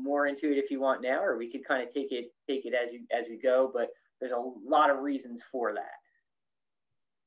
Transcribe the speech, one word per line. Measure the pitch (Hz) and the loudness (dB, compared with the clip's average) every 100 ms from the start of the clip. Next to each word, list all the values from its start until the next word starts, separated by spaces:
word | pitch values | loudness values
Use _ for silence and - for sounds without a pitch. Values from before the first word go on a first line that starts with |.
more | 135 143 143 | -2 2 2
into | 139 151 | 0 2
it | 139 | 2
if | 139 | 0
you | 139 | 0
want | 131 131 | 2 2
now, | 123 139 | 2 0
or | 196 120 | 2 0
we | 117 | -4
could | 131 - | -8 -2
kinda | 135 120 | -2 0
take | 143 135 | -4 -2
it, | 127 120 - - | -4 -6 -10 -4
take | 135 120 | -4 0
it | |
as | 123 120 | 0 0
you, | 120 117 | -4 -4
as | 117 117 | -2 -2
we | 113 | -2
go, | 131 127 131 | 4 4 4
but | 127 117 - _ _ | 2 -2 -4 _ _
there's | 127 | -4
a | 120 123 120 120 | -4 -4 -8 2
lot | 151 147 | 4 6
of | 139 | 4
reasons | 139 135 120 120 - | 0 -4 -6 -14 -10
for | 131 113 | -4 -2
that. | 101 - - _ _ _ _ _ _ _ _ _ _ _ _ | -2 -8 -14 _ _ _ _ _ _ _ _ _ _ _ _